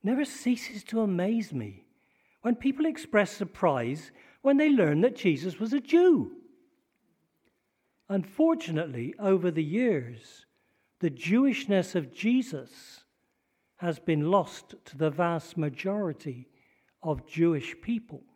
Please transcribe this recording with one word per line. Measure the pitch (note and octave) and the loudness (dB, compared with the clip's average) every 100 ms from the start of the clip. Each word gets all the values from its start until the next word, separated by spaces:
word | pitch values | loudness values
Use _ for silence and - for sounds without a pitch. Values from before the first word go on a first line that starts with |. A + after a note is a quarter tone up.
Never | F#3+ C4 C#4+ | 0 0 -2
ceases | - B3 A#3+ - G#3+ - | -4 -2 -2 -2 -14 -6
to | A3+ | -2
amaze | G#3+ F3+ F#3 A3+ G#3 | 0 2 0 0 -2
me | C#3 G#2+ F#2+ _ _ _ _ _ _ | -6 -8 -12 _ _ _ _ _ _
when | A3+ A#3 | -2 0
people | C#4 C4+ D#4 | -2 0 -2
express | D#4 - G#3+ G3 | -2 0 0 0
surprise | - F#3+ - F3 C3+ A#2 D3 - - - _ | -2 -10 0 2 2 -2 -6 -10 -20 -20 _
when | C4+ C#4 | 2 4
they | D4+ | 4
learn | C4+ E3 D3 | 4 4 4
that | A#3 B3 | 2 2
Jesus | F#3+ C#3 F3 - | 0 0 -4 -6
was | A3 | -2
a | C#4 | -4
Jew. | - E4 F4+ C#4 A#2+ - - _ _ _ _ _ _ _ _ _ _ _ _ _ _ _ _ | 2 6 8 6 2 -8 -20 _ _ _ _ _ _ _ _ _ _ _ _ _ _ _ _
Unfortunately, | G3 F3 - D#4+ D#4+ F3 D#3 E3 B2 A#2+ - | -4 -4 0 2 2 -2 -4 -4 -6 -8 -4
over | G3+ F#3+ F3 | 0 2 2
the | D#3+ | -2
years, | D3+ G3 B3 E3+ A#2+ A2+ - - _ _ _ _ _ _ | -2 0 0 0 -4 -14 -20 -20 _ _ _ _ _ _
the | E3+ | -4
Jewishness | C3 E3 A3 C#4 A#3 - G3 F3+ F3+ | -4 0 2 2 0 0 0 0 -4
of | C3+ | -6
Jesus | - G#3+ B3+ B3 D3 B2 - - - _ _ _ _ _ _ _ _ | -4 0 0 0 -8 -12 -20 -20 -20 _ _ _ _ _ _ _ _
has | F3 D#3 | -4 -4
been | - D#3 D3+ | -2 0 2
lost | G3 D#3 - - - - | 2 0 -10 -20 -20 -20
to | C#3 | -2
the | D#3 | -2
vast | C#3+ F3 E3+ - - | 0 -2 -2 -6 -6
majority | D3+ B2+ F#3+ G3+ F#3+ C#3+ D3+ B2 B2+ _ _ _ _ _ | -6 -4 -6 -4 -4 -6 -12 -12 -16 _ _ _ _ _
of | D#3+ C#3 - | -6 -6 -6
Jewish | D#3+ E3+ D#3 - - | 0 2 2 -4 -12
people | - A#3 - C#3 _ | -6 -6 -6 -20 _